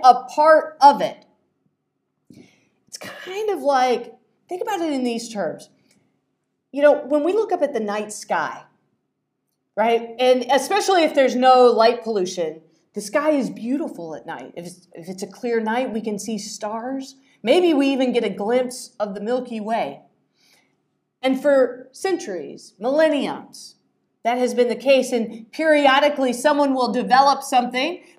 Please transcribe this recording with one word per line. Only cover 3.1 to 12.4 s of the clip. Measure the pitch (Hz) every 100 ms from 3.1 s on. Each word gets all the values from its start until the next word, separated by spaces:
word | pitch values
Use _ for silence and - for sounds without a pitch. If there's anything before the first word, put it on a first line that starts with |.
| - 359 392 440
of | 339
like, | 277 262 254 233 - - _ _ -
think | 359
about | 453 381
it | 330
in | 269
these | 247 226 -
terms. | 208 160 - - _ _ _ _ _ _ _ _ _ _
You | 269
know, | 294
when | 285 254 294 320
we |
look | 415 381
up | 359
at | 285
the | 254
night | 208 208 214
sky, | - - 180 135 110 - _ _ _ _ _ _ _ _ _ _ -
right? | 226 233 233 -
And | 254 254 233
especially | 269 269 392 381 370
if | 302
there's | 285 262 240
no | 254 254 247
light | 214 226 240
pollution, | 220 208 180 185